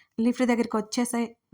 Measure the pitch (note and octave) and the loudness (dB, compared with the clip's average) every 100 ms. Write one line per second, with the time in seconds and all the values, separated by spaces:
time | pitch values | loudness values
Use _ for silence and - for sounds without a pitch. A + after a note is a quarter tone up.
0 | _ - A#3 A#3+ B3 A#3 A3+ A3 G#3 - | _ -2 0 2 2 2 2 -2 -2 -2
1 | A#3+ A#3 A3+ - _ | -2 -2 -4 -8 _